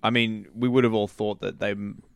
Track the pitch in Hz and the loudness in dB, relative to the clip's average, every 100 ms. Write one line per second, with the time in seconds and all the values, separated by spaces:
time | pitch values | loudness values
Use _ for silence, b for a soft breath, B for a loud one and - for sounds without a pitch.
0 | 110 120 113 107 90 113 123 127 120 110 | 0 2 0 -4 -10 -2 2 4 4 2
1 | 104 - 107 101 98 - 101 101 101 104 | -2 -4 -6 -4 -8 -6 -6 -6 -8 -14
2 | - | -20